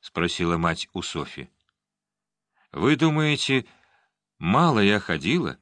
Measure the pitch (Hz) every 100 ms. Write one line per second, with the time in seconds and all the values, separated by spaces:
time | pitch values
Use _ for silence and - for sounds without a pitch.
0 | - - 85 - 85 85 82 82 - 95
1 | - 85 69 - 65 _ _ _ _ _
2 | _ _ _ _ _ _ _ 69 107 151
3 | 160 151 151 147 - 135 - _ _ _
4 | _ _ _ _ 78 117 170 117 101 104
5 | - 78 78 170 107 62